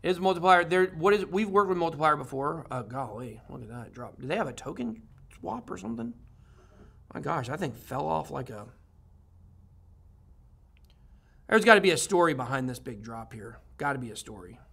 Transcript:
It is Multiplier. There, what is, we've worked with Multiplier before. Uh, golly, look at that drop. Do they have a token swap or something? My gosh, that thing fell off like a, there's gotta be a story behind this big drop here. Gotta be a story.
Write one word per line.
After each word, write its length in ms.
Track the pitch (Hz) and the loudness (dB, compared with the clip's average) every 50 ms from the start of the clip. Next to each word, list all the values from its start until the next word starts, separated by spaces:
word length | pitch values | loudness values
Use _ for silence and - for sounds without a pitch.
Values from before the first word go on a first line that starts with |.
It 100 | - 165 | 0 0
is 80 | 185 175 | -2 2
Multiplier. 440 | 185 190 185 175 165 185 185 175 175 | 2 0 2 4 6 8 8 8 6
There, 220 | 156 180 185 185 185 170 | 4 4 4 4 2 0
what 160 | 160 160 196 208 | 2 4 4 4
is, 120 | 202 185 | 4 2
we've 240 | - 170 196 220 202 | 0 0 -2 0 4
worked 180 | 190 202 202 | 4 4 4
with 100 | 185 185 | 4 2
Multiplier 380 | 175 170 165 160 143 156 156 151 | 0 0 -2 0 2 2 2 2
before. 500 | 156 135 120 139 135 139 143 160 160 - - | 2 -2 -8 -6 -4 -4 -4 -4 -6 -8 -8
Uh, 120 | 127 127 120 | -8 -8 -8
golly, 580 | 120 123 135 131 110 104 113 127 - - - - - | -8 -8 -8 -8 -8 -8 -12 -12 -12 -14 -16 -16 -16
look 120 | - - | -16 -14
at 60 | 120 | -14
that 240 | 107 117 123 113 - | -12 -12 -12 -14 -14
drop. 260 | 120 123 123 101 90 | -14 -14 -14 -14 -14
Do 100 | - 127 | -12 -6
they 100 | 131 165 | -4 -4
have 100 | 220 208 | -4 -4
a 60 | - 160 | -6 -8
token 480 | - - 139 127 - - 117 113 120 - - - - - - - | -10 -12 -12 -8 -8 -8 -8 -8 -10 -16 -20 -20 -20 -20 -20 -20
swap 320 | - - - 220 247 - - | -12 -8 -8 -8 -8 -8 -12
or 80 | - | -12
something? 360 | - - 214 - 233 226 240 - - - - - _ - - - - - - - - - - _ - - _ - | -10 -8 -8 -8 -8 -8 -10 -10 -14 -20 -20 -20 _ -20 -20 -20 -20 -20 -20 -20 -20 -20 -20 _ -20 -20 _ -12
My 60 | - | -10
gosh, 300 | - 147 165 156 123 113 | -6 -4 -4 -4 -4 -6
that 100 | 143 175 | -6 -6
thing 140 | 190 135 113 | -6 -6 -6
fell 340 | 117 - - 127 135 147 | -10 -12 -8 -6 -6 -4
off 240 | 160 160 160 151 147 | -2 -2 -2 -4 -4
like 180 | 143 135 127 127 | -8 -8 -8 -10
a, 160 | 113 104 104 - - - - _ _ - _ - - - _ _ _ - - - - - - - - - - - - - - - - _ - - - - - - - _ - _ _ - - _ - _ - - - - _ _ _ - _ - | -12 -16 -16 -18 -20 -20 -20 _ _ -20 _ -20 -20 -20 _ _ _ -20 -20 -20 -20 -20 -20 -20 -20 -20 -20 -20 -20 -20 -20 -20 -20 _ -20 -20 -20 -20 -20 -20 -20 _ -20 _ _ -20 -20 _ -20 _ -20 -20 -20 -20 _ _ _ -20 _ 4
there's 160 | 214 220 196 | 4 6 10
gotta 160 | 233 220 202 | 10 8 10
be 100 | 185 185 | 8 6
a 60 | 165 | 4
story 360 | - - - 202 175 175 165 147 | 4 0 0 4 4 4 4 2
behind 360 | 131 127 117 139 131 127 127 | 0 -4 -4 -2 -4 -2 -4
this 100 | 123 120 | -6 -8
big 220 | - 135 120 104 | -10 -12 -12 -12
drop 320 | 107 113 117 113 113 - - | -12 -12 -12 -12 -12 -12 -14
here. 260 | 110 98 107 117 - - - - | -14 -14 -16 -16 -18 -20 -20 -10
Gotta 220 | - 143 143 139 131 | -4 -4 -2 -2 -2
be 120 | 123 113 | -6 -8
a 40 | 104 | -10
story. 420 | - - - 110 98 90 90 113 127 - _ | -12 -14 -14 -16 -16 -16 -18 -18 -20 -20 _